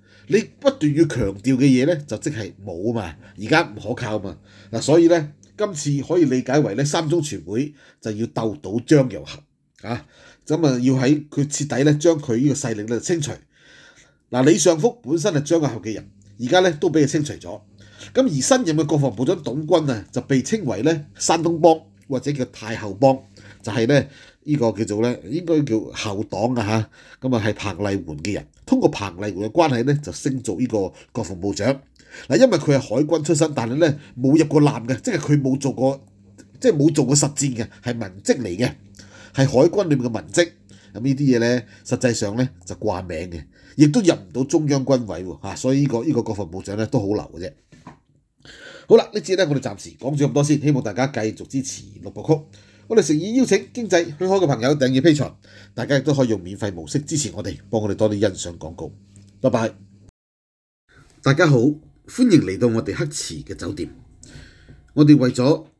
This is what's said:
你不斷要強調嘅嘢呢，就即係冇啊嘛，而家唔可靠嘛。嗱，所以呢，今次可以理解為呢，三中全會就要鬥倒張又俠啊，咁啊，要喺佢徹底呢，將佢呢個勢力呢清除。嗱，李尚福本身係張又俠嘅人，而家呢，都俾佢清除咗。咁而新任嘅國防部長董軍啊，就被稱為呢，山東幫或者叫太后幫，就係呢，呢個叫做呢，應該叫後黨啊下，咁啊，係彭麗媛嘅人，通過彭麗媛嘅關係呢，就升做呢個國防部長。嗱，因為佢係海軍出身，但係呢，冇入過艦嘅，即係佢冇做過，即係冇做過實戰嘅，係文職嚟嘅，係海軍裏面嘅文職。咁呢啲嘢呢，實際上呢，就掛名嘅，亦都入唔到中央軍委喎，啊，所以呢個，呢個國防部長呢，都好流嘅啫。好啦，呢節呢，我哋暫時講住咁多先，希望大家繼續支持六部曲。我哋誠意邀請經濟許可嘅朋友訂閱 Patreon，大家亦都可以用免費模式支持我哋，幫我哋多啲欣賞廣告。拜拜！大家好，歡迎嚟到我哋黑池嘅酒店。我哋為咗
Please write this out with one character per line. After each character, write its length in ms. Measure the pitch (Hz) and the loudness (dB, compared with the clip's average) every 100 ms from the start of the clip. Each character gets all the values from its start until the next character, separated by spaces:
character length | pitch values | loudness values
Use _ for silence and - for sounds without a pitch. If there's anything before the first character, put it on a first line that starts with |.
| _ _ - | _ _ -2
你 120 | 196 - _ | -2 -2 _
不 120 | - | -2
斷 200 | - 151 143 | 0 0 2
要 100 | 165 | 0
強 140 | 120 101 98 | 0 -4 -4
調 180 | 110 131 | -2 2
嘅 20 | |
嘢 260 | 139 127 139 | 4 4 2
呢， 100 | 170 147 | 0 -4
就 100 | 107 | -8
即 140 | 147 | -6
係 200 | 127 98 - 98 | -8 -10 -12 -14
冇 260 | 85 107 | -8 -6
啊 40 | 117 | -4
嘛， 200 | 90 76 - - | -8 -12 -20 -12
而 60 | 104 | 0
家 160 | 156 | 0
唔 180 | 170 107 | 0 -6
可 140 | 98 | -10
靠 240 | 120 117 107 | -8 -6 -6
嘛。 200 | 95 82 _ - - | -8 -14 _ -20 -10
嗱， 100 | 113 | -6
所 180 | - 160 | 2 6
以 80 | 170 | 6
呢， 240 | 170 147 - _ - | 4 0 -12 _ -8
今 160 | 208 | -6
次 280 | 160 147 143 127 | -6 -4 -4 0
可 100 | 175 | 2
以 80 | 147 | 2
理 160 | 127 | 0
解 160 | 127 143 | 0 0
為 160 | 120 | 0
呢， 100 | 104 | -2
三 240 | 147 170 160 | -2 -2 -2
中 140 | 170 | -2
全 180 | 151 98 | -2 -8
會 320 | 80 110 147 - _ _ | -8 -6 -6 -10 _ _
就 80 | 113 | -10
要 140 | 104 113 | -6 -6
鬥 320 | - 113 95 | -4 -4 -6
倒 200 | 92 110 117 | -6 -6 2
張 240 | 151 127 | 4 4
又 120 | - | -2
俠 160 | 71 - _ _ _ _ | -14 -18 _ _ _ _
啊， 240 | 101 120 - _ - _ - | -8 -8 -10 _ -20 _ -6
咁 200 | 156 156 | 0 2
啊， 140 | 123 | 2
要 140 | 127 | 2
喺 340 | 131 127 151 - | 2 2 2 0
佢 180 | - 143 | -4 -4
徹 220 | - 143 | -4 -4
底 160 | 123 | 0
呢， 100 | 147 147 | 2 4
將 220 | 170 160 | 2 2
佢 200 | 147 113 | 0 0
呢 100 | 143 | 0
個 40 | |
勢 200 | 127 120 104 | 0 -4 -6
力 80 | |
呢 160 | 104 117 | -4 -4
清 200 | - 170 | -2 -2
除。 120 | 139 104 _ _ _ - - _ _ _ - | -4 -8 _ _ _ -20 -20 _ _ _ -6
嗱， 160 | 123 131 | 0 4
李 120 | 185 | 4
尚 220 | 185 160 | 4 4
福 180 | 233 - | 2 -2
本 140 | 120 165 | -4 -2
身 160 | 208 | 0
係 80 | 151 | -2
張 200 | 147 170 | 0 0
又 60 | 143 | 0
俠 140 | 113 | -4
嘅 120 | 110 98 | -8 -10
人， 140 | - - - - | -12 -20 -20 -10
而 60 | 120 | 0
家 140 | 180 | 4
呢， 100 | 185 147 | 4 2
都 100 | 185 | 0
俾 140 | 151 | 2
佢 40 | 143 | 2
清 160 | 160 | 0
除 100 | 147 | -4
咗。 280 | 92 85 101 _ _ - - - | -8 -12 -16 _ _ -20 -20 -8
咁 100 | - | 0
而 60 | 262 | 0
新 360 | 147 127 - 190 | 0 2 2 2
任 120 | 156 | 0
嘅 80 | 151 | 0
國 120 | 156 | 2
防 160 | 139 104 | 0 0
部 100 | 131 | -2
長 160 | 185 | -2
董 220 | 147 131 156 | -4 -6 0
軍 240 | 175 151 | 2 2
啊， 140 | 113 92 | -4 -6
就 100 | 123 | -8
被 200 | - 135 | -2 -2
稱 220 | - 220 | 0 -4
為 200 | 156 98 | -4 -2
呢， 220 | 135 165 147 - | 0 0 -4 -8
山 260 | - 170 | -2 0
東 160 | 170 170 | 0 4
幫 180 | 165 160 - _ - | 4 4 0 _ -8
或 120 | 131 | -6
者 120 | 170 | -4
叫 140 | 143 123 | -6 -6
太 300 | - 110 110 | -8 -10 -8
后 160 | 107 | -8
幫， 240 | 98 135 131 - - - - | 4 4 4 -4 -20 -20 -16
就 100 | - | -6
係 160 | 110 113 | 0 4
呢， 180 | 143 110 - - _ | 4 2 -8 -20 _
呢 120 | - 147 | -4 0
個 160 | 117 | 0
叫 140 | 101 104 | 0 -4
做 160 | 104 | -2
呢， 160 | 120 120 87 | -2 -2 -6
應 160 | 151 170 | -8 -2
該 160 | 156 | 0
叫 180 | 143 113 | 2 -2
後 440 | 65 - 107 98 | -4 -8 -8 -6
黨 300 | 110 95 113 123 | -6 -2 -2 0
啊 340 | 104 110 107 _ - - | 0 0 -2 _ -20 -10
下， 60 | 131 | -4
咁 80 | 123 | -2
啊， 80 | 107 | -2
係 80 | |
彭 240 | 104 104 87 | -4 -6 -4
麗 140 | 101 | -4
媛 260 | 98 82 73 | -4 -6 -8
嘅 160 | 76 | -6
人， 140 | 92 - _ - | -6 -10 _ -2
通 140 | 262 | 2
過 100 | 185 | 2
彭 280 | - 101 87 | 0 -8 -8
麗 120 | 104 | -8
媛 160 | 90 107 | -6 -4
嘅 20 | |
關 180 | 131 160 | 0 2
係 140 | 123 | 2
呢， 100 | 127 147 | 0 -2
就 80 | 147 | -4
升 300 | - 147 131 | -8 -6 -6
做 180 | 113 92 | -6 -4
呢 60 | 123 | -2
個 240 | 110 92 - - | -2 -4 -8 -14
國 100 | - | -10
防 160 | 110 92 | -8 -6
部 140 | 98 | -6
長。 280 | 98 104 135 _ _ _ - - | -2 -2 -2 _ _ _ -16 0
嗱， 100 | 165 | 4
因 120 | 254 | 6
為 80 | 180 | 4
佢 180 | 147 143 | 2 0
係 40 | |
海 160 | - 117 | 0 -2
軍 200 | 151 165 | 0 -2
出 100 | 151 | 0
身， 180 | 151 156 147 | 0 0 -2
但 140 | 113 | -4
係 60 | 135 | 2
呢， 240 | 165 147 - - | 2 0 -8 -2
冇 200 | 131 151 | 2 4
入 80 | 151 | 4
過 160 | 151 | 4
艦 240 | 147 113 113 | 4 2 -6
嘅， 140 | 131 | -6
即 120 | - | -4
係 60 | 180 | -4
佢 240 | - 147 | 0 2
冇 160 | 131 127 | 2 -2
做 140 | 135 | -2
過， 340 | 110 131 139 - _ _ - - - | -2 -2 -2 -10 _ _ -20 -20 -2
即 80 | 262 | 2
係 80 | 160 | 4
冇 180 | 160 | 4
做 120 | 151 123 | 4 2
過 100 | 143 | 2
實 180 | 139 | 0
戰 220 | - 143 117 | -2 -4 -4
嘅， 120 | 110 - | -8 -8
係 180 | 120 117 | -8 -6
文 220 | 101 95 | -8 -8
職 160 | - 247 | -2 0
嚟 160 | 107 90 | 0 -2
嘅， 160 | 127 - - - - - - | -2 -4 -20 -20 -20 -20 -10
係 140 | - 135 | 0 2
海 220 | 117 165 | 6 4
軍 140 | 196 185 | 4 0
裏 80 | 135 | 0
面 40 | |
嘅 140 | 120 | 0
文 140 | 107 - | -6 -4
職。 220 | - 170 - _ - - | 0 0 0 _ -20 -18
咁 60 | 104 | -6
呢 160 | 127 135 | -2 0
啲 200 | 143 120 | 2 4
嘢 40 | |
呢， 240 | 117 123 117 - - | 2 0 -4 -16 -6
實 120 | 123 | -2
際 160 | 123 | 0
上 220 | 110 104 110 | -2 -4 -2
呢， 120 | 127 - - | -4 -6 -16
就 100 | 92 | -8
掛 280 | 104 92 92 | -4 -4 -6
名 240 | 80 87 | -10 -10
嘅， 120 | 85 73 _ - - | -12 -16 _ -8 4
亦 100 | 151 | 4
都 140 | 190 | 4
入 120 | 185 | 2
唔 140 | 147 - | 2 -2
到 120 | 120 | -6
中 240 | 135 170 151 | 0 0 0
央 180 | 139 131 | -2 2
軍 200 | 131 110 | 0 0
委 180 | 82 | -10
喎， 160 | 92 82 | -10 -12
啊， 160 | 98 92 | -12 -6
所 180 | 131 | 0
以 80 | 139 | 2
呢 60 | 143 | 2
個， 160 | 117 | 0
呢 80 | 117 | -2
個 100 | 117 | -2
國 140 | 110 101 | -2 -6
防 160 | 92 | -8
部 100 | 90 | -10
長 160 | 87 101 | -10 -6
呢， 80 | 110 | -2
都 140 | 131 | -2
好 60 | 98 | -2
流 320 | 104 - 80 | -4 -6 -12
嘅 80 | 90 | -14
啫。 60 | - _ - - - _ _ _ _ - - - - - | -14 _ -20 -20 -20 _ _ _ _ -20 -20 -20 -10 4
好 100 | 220 | 4
啦， 120 | - | 4
呢 80 | 208 | -6
節 140 | 160 185 | -4 0
呢， 100 | 175 | 0
我 60 | 139 | 0
哋 40 | |
暫 200 | 120 101 | -4 -10
時 100 | 85 | -16
講 240 | - 123 147 | -10 -6 0
住 100 | 139 | 0
咁 80 | |
多 100 | 120 | 2
先， 180 | 147 147 | 2 2
希 80 | 147 | 2
望 140 | 143 | 0
大 100 | 113 | -2
家 140 | 98 131 | -2 -2
繼 240 | 123 110 | -2 -4
續 140 | 101 87 | -6 -8
支 160 | 135 | -8
持 200 | 131 - - 101 | -6 -10 -16 -18
六 100 | 98 | -16
部 100 | 104 | -10
曲。 380 | 101 151 - - - _ - | -2 -2 -2 -20 -20 _ 0
我 100 | 226 | 2
哋 40 | |
誠 120 | 156 156 | 4 0
意 180 | 185 240 | 0 0
邀 100 | 247 | 2
請 200 | 202 - | 2 0
經 140 | - 220 | -10 0
濟 180 | 175 170 | 0 0
許 60 | |
可 160 | 147 185 | -4 0
嘅 180 | 196 170 | 2 2
朋 160 | 120 | 2
友 80 | 120 151 | 0 2
訂 140 | 127 | 2
閱 120 | 131 | 4
Patreon， 320 | 151 147 101 - _ - - | 4 4 0 -8 _ -20 -16
大 120 | - 110 | -8 0
家 120 | 139 | 0
亦 40 | |
都 120 | 139 | 2
可 120 | 139 127 | 0 2
以 20 | |
用 120 | 104 | 0
免 160 | 87 98 | -6 -8
費 160 | 107 | -6
模 140 | 85 78 | -8 -6
式 140 | 143 | -6
支 180 | 147 156 | -4 -4
持 140 | 110 | -4
我 80 | 85 | -8
哋， 140 | 101 - - | -10 -10 -4
幫 120 | 113 | -4
我 80 | 104 | -2
哋 60 | 98 | 0
多 140 | 107 | 0
啲 100 | 104 | 2
欣 320 | 101 90 87 | -2 -2 -12
賞 60 | 85 | -12
廣 180 | 78 82 | -14 -12
告。 180 | 78 - _ - - _ | -14 -14 _ -20 -20 _
拜 80 | 131 | -2
拜！ 240 | 117 110 - - _ _ _ _ _ _ _ _ _ _ _ _ _ | 0 -4 -6 -20 _ _ _ _ _ _ _ _ _ _ _ _ _
大 100 | - | 0
家 140 | 147 175 | 4 4
好， 100 | 131 127 147 - _ - | 6 4 0 -10 _ -12
歡 240 | - 247 | 0 4
迎 120 | 165 | 4
嚟 180 | 95 95 | 4 0
到 80 | 120 | 2
我 160 | 113 | 0
哋 100 | 110 | -2
黑 140 | 90 147 | -4 -6
池 280 | - - 78 | -6 -10 -12
嘅 120 | - - | -12 -12
酒 160 | 87 | -10
店。 180 | - 76 - - - - - - - - - _ | -8 -10 -12 -20 -20 -20 -20 -20 -20 -20 -20 _
我 120 | - 151 | 2 6
哋 120 | 143 | 6
為 140 | 123 | 6
咗 340 | 123 123 - - _ | 2 2 2 -2 _